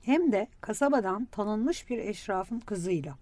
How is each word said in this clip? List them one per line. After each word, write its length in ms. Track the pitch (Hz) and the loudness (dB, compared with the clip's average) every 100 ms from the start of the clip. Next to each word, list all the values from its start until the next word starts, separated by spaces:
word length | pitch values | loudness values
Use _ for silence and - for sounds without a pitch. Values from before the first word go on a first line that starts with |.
Hem 300 | - 285 339 | 4 4 6
de 160 | 208 214 - | 2 0 -8
kasabadan 640 | - 214 285 269 190 190 247 | -8 0 4 4 2 -2 -4
tanınmış 640 | - 208 214 247 349 - | -4 -2 0 0 -2 -4
bir 80 | 240 | -4
eşrafın 600 | 208 208 - 190 190 233 | -4 -6 -2 -2 -2 -6
kızıyla. 560 | - 202 175 175 143 135 | -6 -4 0 -2 -2 -12